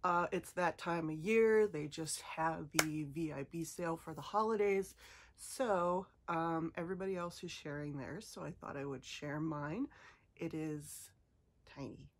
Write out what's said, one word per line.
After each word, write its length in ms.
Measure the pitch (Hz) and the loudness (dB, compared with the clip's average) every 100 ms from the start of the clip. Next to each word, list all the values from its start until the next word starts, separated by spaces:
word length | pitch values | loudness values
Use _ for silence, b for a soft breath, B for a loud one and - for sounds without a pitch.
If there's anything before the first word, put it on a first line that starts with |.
uh, 260 | 185 175 175 | 6 6 4
it's 200 | 185 - | 0 -2
that 260 | - 175 - | 2 2 2
time 320 | - 170 160 | 0 0 0
of 60 | 156 | -2
year. 500 | 170 226 220 220 208 | 4 8 8 8 6
They 220 | 156 147 | 2 -4
just 340 | 147 156 - | -4 -4 -4
had 480 | - - 160 165 156 | -6 0 0 0 0
the 320 | 156 156 156 | 0 2 -2
V 300 | 147 139 160 | -4 -2 -4
I 100 | 143 139 | -4 -6
B 120 | 170 | -6
sale 360 | 160 - 170 165 | -6 -4 -2 -2
for 120 | - | -6
the 80 | 147 | -10
holidays. 720 | 139 202 220 220 202 196 196 - B B B _ | 0 2 2 4 4 4 0 -8 B B B _
So, 720 | - - 254 190 175 180 190 _ - | -14 -2 2 2 4 0 -2 _ -4
um, 460 | 165 165 165 165 | 0 0 0 -2
everybody 420 | - 170 185 190 185 | -4 -4 -4 -2 -2
else 280 | 175 175 | -4 -6
is 60 | 180 | -10
sharing 480 | - 156 147 147 143 | -8 -6 -6 -4 -6
theirs, 280 | 131 185 226 | -6 -8 -10
so 160 | 208 | -10
I 80 | 156 | -8
thought 280 | 170 - 143 | -8 -8 -6
I 80 | 139 | -6
would 180 | 131 | -6
share 360 | - - 147 147 | -8 -8 -6 -2
mine. 480 | 160 151 147 190 285 B B B B - | -2 -2 -4 -4 -4 B B B B -8
It 180 | 165 | -6
is 560 | 165 156 151 147 - - _ _ _ _ _ - - | -2 -2 -4 -8 -14 -16 _ _ _ _ _ -20 -10
tiny 320 | 135 - - _ | -10 -10 -18 _